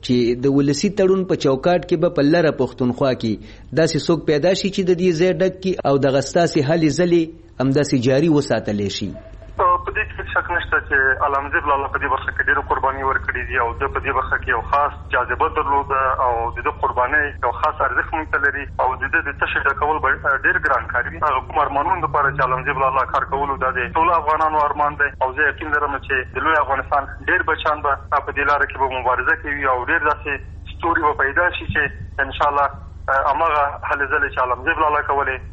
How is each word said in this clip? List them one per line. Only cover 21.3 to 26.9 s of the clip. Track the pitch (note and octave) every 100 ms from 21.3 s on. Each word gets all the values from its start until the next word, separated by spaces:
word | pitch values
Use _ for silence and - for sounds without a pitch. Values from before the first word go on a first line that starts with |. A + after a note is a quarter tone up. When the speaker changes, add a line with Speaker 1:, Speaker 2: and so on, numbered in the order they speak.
| C3 B2+
Speaker 2:
کوم | D#3 C#3
ارمانونو | C#3 D#3 F3+ D#3
لپاره | D3 C#3 C#3+
چې | C3
علمزیب | B2+ B2+ C3+ C3+
لالا | C3 B2
کار | C#3+ B2
کولو، | C#3 C#3 C3+ C3
دا | B2+
د | A#2+ C3+
ټولو | E3 E3+
افغانانو | D3 D#3 D#3 D#3 D3
ارمان | D3 D3 C#3+
دی. | C#3+ -
او | C3 C3
زه | D3
یقین | C#3 D#3 D3
لرم | C#3+ C#3 -
چې | C3+ A#2+
د | B2 D3
لوی | D#3+
افغانستان | C3+ C3+ C3